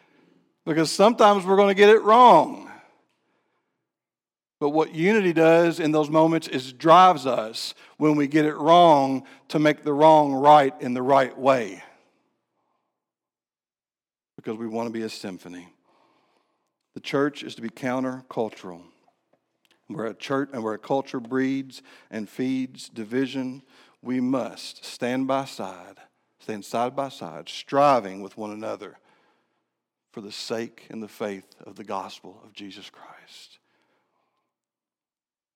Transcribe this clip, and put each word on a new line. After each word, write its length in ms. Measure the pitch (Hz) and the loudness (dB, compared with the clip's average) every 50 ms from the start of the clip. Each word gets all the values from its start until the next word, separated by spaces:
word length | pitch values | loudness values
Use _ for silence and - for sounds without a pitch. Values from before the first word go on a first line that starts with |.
| _ _ _ _ _ _ _ _ _ _ _ _ _ | _ _ _ _ _ _ _ _ _ _ _ _ _
because 260 | 170 156 160 160 143 | -4 -2 -2 -2 0
sometimes 540 | - - 196 226 240 - 233 208 202 202 175 | 2 2 2 4 4 4 4 4 4 2 0
we're 120 | 185 190 | 0 2
gonna 180 | 190 202 196 196 | 2 4 2 4
get 140 | 190 208 208 | 6 6 6
it 140 | 220 220 208 | 6 6 4
wrong. 680 | 208 220 240 254 240 185 156 131 - - - - - - - _ _ _ _ _ _ _ _ _ _ _ _ _ _ _ _ _ _ _ _ _ _ _ _ _ _ _ _ _ _ _ _ _ _ _ - | 4 6 8 8 8 8 6 4 2 -4 -12 -16 -20 -20 -20 _ _ _ _ _ _ _ _ _ _ _ _ _ _ _ _ _ _ _ _ _ _ _ _ _ _ _ _ _ _ _ _ _ _ _ -8
But 120 | 147 147 | -6 -4
what 260 | 147 156 160 - 170 | -2 -2 -2 -4 -4
unity 360 | 156 165 190 220 220 190 180 160 | -2 -2 0 0 0 0 0 2
does 460 | 160 160 160 165 170 170 170 160 165 | 4 4 6 6 6 4 2 0 -2
in 140 | 165 151 156 | -2 -2 0
those 180 | 151 151 143 | 0 0 0
moments 380 | 151 156 160 165 165 160 160 - | 2 2 2 2 2 -2 -4 -6
is 240 | - 135 127 131 127 | -8 -8 -8 -10 -10
drives 520 | 120 147 160 160 180 185 185 175 143 131 | -2 4 6 8 8 8 6 4 2 -2
us 480 | 135 120 117 110 110 117 - - - - _ - _ _ - | -4 -4 -4 -6 -8 -10 -12 -14 -14 -14 _ -20 _ _ -2
when 180 | 165 156 151 | 0 0 2
we 100 | 147 143 | 0 0
get 200 | 135 143 160 151 | 0 0 0 0
it 100 | 151 151 | 0 -2
wrong 680 | - 143 156 165 175 175 165 151 139 135 135 135 127 - - - - _ | -2 2 4 6 8 8 8 6 4 2 0 -2 -6 -8 -12 -20 -20 _
to 140 | - - 160 | -6 -2 0
make 240 | 151 151 151 - - | 2 0 0 0 -4
the 80 | 151 143 | -4 0
wrong 400 | 139 151 160 156 156 151 139 135 | 4 6 6 6 6 4 2 0
right 420 | 131 139 147 151 151 139 135 135 - | 2 6 6 8 8 6 4 -2 -6
in 120 | 151 127 123 | -8 -6 -6
the 100 | 127 127 | -4 0
right 360 | 131 139 135 135 120 113 - | 2 2 2 2 0 -4 -2
way, 460 | 127 139 135 127 113 95 95 87 - - _ _ _ _ _ _ _ _ _ _ _ _ _ _ _ _ _ _ _ _ _ _ _ _ _ _ _ _ _ _ _ _ _ _ _ _ _ _ _ _ _ _ _ _ _ _ _ _ _ | 0 0 0 0 -2 -6 -10 -16 -20 -20 _ _ _ _ _ _ _ _ _ _ _ _ _ _ _ _ _ _ _ _ _ _ _ _ _ _ _ _ _ _ _ _ _ _ _ _ _ _ _ _ _ _ _ _ _ _ _ _ _
because 220 | - - 123 110 | -18 -14 -12 -12
we 100 | 110 117 | -10 -10
wanna 240 | 113 110 113 117 117 | -10 -8 -8 -8 -8
be 120 | 110 113 110 | -8 -10 -10
a 60 | 110 | -12
symphony. 600 | - - - 104 92 87 - 90 87 87 87 _ _ _ _ _ _ _ _ _ _ _ _ _ _ _ _ _ _ _ _ _ _ _ _ _ - | -12 -14 -16 -16 -16 -16 -18 -20 -20 -20 -20 _ _ _ _ _ _ _ _ _ _ _ _ _ _ _ _ _ _ _ _ _ _ _ _ _ -20
The 60 | 123 | -20
church 440 | - - - 139 143 147 143 - - | -12 -6 -4 -4 -4 -4 -6 -10 -14
is 100 | 120 117 | -18 -16
to 80 | - 117 | -14 -14
be 80 | 113 | -16
countercultural. 1120 | - - 139 127 123 131 131 131 127 131 127 - - 139 113 107 - - - 95 87 85 87 _ _ _ _ _ _ _ _ _ _ _ _ _ _ _ _ _ _ _ _ | -14 -10 -8 -8 -6 -6 -8 -8 -10 -12 -16 -12 -10 -8 -8 -8 -10 -16 -20 -20 -20 -20 -20 _ _ _ _ _ _ _ _ _ _ _ _ _ _ _ _ _ _ _ _
Where 200 | - 101 - 107 | -16 -12 -10 -10
a 80 | 113 98 | -10 -12
church, 360 | - - - 139 135 143 139 139 | -12 -10 -6 -6 -6 -6 -6 -8
and 120 | 123 110 | -10 -8
where 100 | 110 107 | -8 -8
a 40 | 104 | -8
culture 420 | - - 143 135 135 - - 131 | -8 -6 -6 -6 -6 -8 -10 -14
breeds 600 | 117 113 131 131 131 131 135 135 135 135 135 - - _ - _ _ _ | -10 -8 -6 -4 -4 -4 -4 -6 -10 -12 -18 -20 -20 _ -20 _ _ _
and 180 | - 110 104 95 | -14 -14 -14 -12
feeds 600 | - - 127 131 131 131 131 127 127 - - - | -10 -8 -6 -4 -4 -6 -8 -10 -12 -18 -20 -18
division, 760 | - 117 110 104 117 127 139 127 135 135 127 127 127 143 - _ _ _ _ _ _ _ - | -16 -16 -12 -8 -6 -6 -6 -6 -6 -8 -10 -10 -12 -16 -20 _ _ _ _ _ _ _ -12
we 160 | 113 127 127 | -8 -6 -4
must 680 | 123 127 135 127 110 - 95 - - - - - - | -4 -2 -4 -4 -6 -8 -12 -16 -18 -20 -20 -20 -20
stand 440 | - - - 127 120 127 131 135 131 | -20 -12 -8 -6 -6 -4 -4 -4 -4
by 160 | 139 135 139 | -4 -6 -6
side, 540 | 135 - - 104 92 92 87 90 95 98 _ _ _ _ _ _ _ _ _ | -8 -12 -14 -14 -14 -14 -18 -20 -20 -20 _ _ _ _ _ _ _ _ _
stand 240 | _ - 110 104 101 | _ -12 -12 -12 -12
side 320 | - - 117 120 127 135 | -8 -6 -4 -4 -4 -6
by 120 | 143 139 135 | -8 -10 -10
side, 400 | - - - 85 78 78 - - | -12 -14 -16 -16 -16 -16 -18 -16
striving 720 | - - - - 139 139 143 147 135 120 101 95 95 98 | -18 -18 -12 -4 0 2 2 4 2 2 -2 -6 -10 -14
with 160 | 101 95 - | -16 -16 -14
one 140 | - 107 104 | -14 -14 -12
another 480 | 104 107 110 107 107 95 104 90 - _ _ _ _ _ _ _ _ _ _ _ _ _ _ _ _ _ _ _ _ _ _ _ | -12 -12 -12 -12 -12 -12 -14 -18 -20 _ _ _ _ _ _ _ _ _ _ _ _ _ _ _ _ _ _ _ _ _ _ _
for 100 | _ - | _ -20
the 120 | 101 101 101 | -18 -16 -16
sake 540 | - - - 120 113 117 117 _ _ - - | -14 -12 -8 -8 -8 -8 -10 _ _ -20 -18
and 120 | - 110 110 | -16 -16 -16
the 60 | 104 | -16
faith 460 | - - 113 104 98 95 92 _ _ _ - | -14 -10 -10 -10 -10 -12 -16 _ _ _ -20
of 120 | 104 98 | -20 -20
the 80 | 107 110 | -20 -14
gospel 560 | 101 104 95 95 104 - - - 90 95 110 _ | -12 -10 -10 -10 -12 -16 -20 -20 -20 -20 _ _
of 80 | 110 107 | _ _
Jesus 380 | - 104 98 92 104 92 - | -20 -20 -20 -20 -20 -20 -20
Christ. 680 | - _ - - - - _ _ - - - - _ _ _ _ _ _ _ _ _ _ _ _ _ _ _ _ _ _ _ _ _ _ _ _ _ _ _ _ _ _ _ _ _ _ _ _ _ _ _ _ _ | -20 _ -20 -20 -20 -20 _ _ -20 -20 -20 -20 _ _ _ _ _ _ _ _ _ _ _ _ _ _ _ _ _ _ _ _ _ _ _ _ _ _ _ _ _ _ _ _ _ _ _ _ _ _ _ _ _